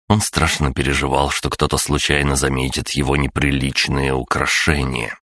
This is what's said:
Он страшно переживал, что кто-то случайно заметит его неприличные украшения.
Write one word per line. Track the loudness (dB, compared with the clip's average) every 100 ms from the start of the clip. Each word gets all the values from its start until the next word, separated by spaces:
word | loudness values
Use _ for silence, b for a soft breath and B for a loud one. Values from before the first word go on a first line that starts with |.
| 0
Он | 0
страшно | 2 0 0 2 0
переживал, | 0 0 0 0 2 2
что | 0 -4
кто-то | 0 0 0
случайно | 0 0 2 2 2 2
заметит | 0 0 -2 -2 -2
его | -2 0 0
неприличные | 0 0 0 0 0 -2 -2 0 0
украшения. | 0 -2 -2 0 0 0 0 0 -2 -6 -10